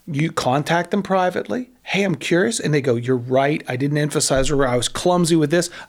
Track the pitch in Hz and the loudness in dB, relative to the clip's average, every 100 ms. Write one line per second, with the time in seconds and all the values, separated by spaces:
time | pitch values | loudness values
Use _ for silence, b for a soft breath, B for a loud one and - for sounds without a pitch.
0 | - 139 160 - 131 139 147 170 170 202 | -6 -2 -2 0 0 0 0 -2 0 -2
1 | 190 190 180 185 196 233 247 _ - 185 | 0 0 0 -2 -4 -6 -8 _ -6 -2
2 | 196 - - 170 220 220 147 147 131 120 | 0 -2 0 2 2 -2 0 0 2 0
3 | 120 127 120 131 139 156 - 123 143 147 | 0 -2 0 2 2 0 -4 -4 -2 0
4 | 147 151 - 135 131 143 131 123 - - | -2 0 0 2 2 2 2 0 -2 -2
5 | 180 180 160 165 147 175 170 B | 0 2 4 2 2 2 0 B